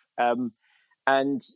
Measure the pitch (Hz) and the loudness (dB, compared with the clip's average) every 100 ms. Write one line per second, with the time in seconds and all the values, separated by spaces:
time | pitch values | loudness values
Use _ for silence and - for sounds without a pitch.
0 | - - 120 120 120 - _ _ _ _ | -10 -2 0 0 -4 -8 _ _ _ _
1 | - 135 139 135 - | 0 2 2 -2 -6